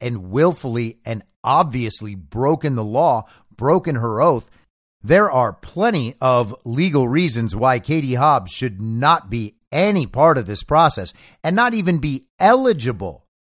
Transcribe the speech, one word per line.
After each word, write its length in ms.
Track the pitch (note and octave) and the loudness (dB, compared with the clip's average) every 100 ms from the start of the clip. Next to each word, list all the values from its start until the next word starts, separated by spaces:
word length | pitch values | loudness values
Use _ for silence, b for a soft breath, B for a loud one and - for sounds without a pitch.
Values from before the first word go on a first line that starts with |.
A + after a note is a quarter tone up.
and 300 | B2 A2+ F#2 | -8 -8 -4
willfully 680 | A2+ E3+ D#3+ C3+ A#2 A2+ - | 2 2 2 -4 -4 -6 -8
and 180 | - A2 - _ | -10 -10 -10 _
obviously 680 | A2+ C#3+ E3+ B2+ A2+ - G#2+ | 0 2 2 -2 -4 -6 -10
broken 640 | G2 D2+ A2+ C3+ D#3+ D3+ B2 | -14 -12 -2 0 0 -2 -4
the 80 | |
law, 420 | G#2+ A#2 E3 A#2+ - b b | -2 0 2 0 -4 b b
broken 420 | - B2+ F3+ F3+ C3 | -6 0 0 0 -4
her 260 | A#2 A2 | -4 0
oath. 260 | D#3 B2 - b b _ _ _ | 2 2 -4 b b _ _ _
There 280 | G#2 F3 G#3 | 2 4 4
are 240 | C3 A#2 | 2 0
plenty 600 | - - E3 A3+ F#3+ A#2 - | -4 -14 -2 0 0 -4 -2
of 340 | C3 B2 A2 - | 0 2 0 -8
legal 460 | A#2+ B2 F#3 D3 B2 | -8 -2 0 2 2
reasons 480 | C#3+ F3 A#2 A2+ G#2 | 0 0 0 -4 0
why 220 | B2 B2 | 0 0
Katie 380 | A#2 D#3+ C#3 B2 | 0 -2 -2 0
Hobbs 360 | D3 C3+ F#2 | 2 2 0
should 280 | - C3 F#2+ | -8 -6 -6
not 480 | A2 A2+ C#3+ E3 G2 | -6 -2 2 2 0
be 260 | A#2 G#2 _ _ | -8 -8 _ _
any 340 | C#3+ G3+ G3+ B2 | 0 2 0 -2
part 300 | B2+ D#3+ C3+ | 2 4 4
of 100 | G2+ | 0
this 160 | G2+ | -8
process 520 | - D3+ D#3+ - F#2 - b b | 0 2 2 0 -8 -14 b b
and 140 | D#3+ F#3+ | -4 0
not 160 | A#3+ | 0
even 260 | A3+ F3+ E3 | 0 0 0
be 280 | D3 C3 _ - | -2 -6 _ 2
eligible 880 | F#3+ B3+ C4 F3 A#2+ G#2+ F#2 - _ _ | 4 4 4 0 -2 -6 -8 -12 _ _